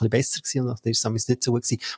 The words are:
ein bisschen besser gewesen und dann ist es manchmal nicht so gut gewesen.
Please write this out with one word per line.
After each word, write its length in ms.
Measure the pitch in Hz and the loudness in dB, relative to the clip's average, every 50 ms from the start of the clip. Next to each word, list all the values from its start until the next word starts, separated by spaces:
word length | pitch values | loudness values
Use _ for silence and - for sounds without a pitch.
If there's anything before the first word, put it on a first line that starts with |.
| 113 | 0
ein 80 | 107 | 2
bisschen 0 | |
besser 300 | - 123 139 - - - | 2 2 2 2 -2 -2
gewesen 200 | - - - 135 127 123 | -2 -2 -2 -2 -2 -2
und 0 | 120 - - | -4 -4 -2
dann 60 | 117 | -2
ist 80 | 113 - | 0 0
es 60 | - | 0
manchmal 300 | 110 113 110 - - 123 | 0 0 -2 0 0 0
nicht 100 | - - | 0 2
so 80 | 127 117 | 0 0
gut 100 | 120 - | 2 2
gewesen. 180 | - 120 - - - - | 0 -2 -2 -4 -8 0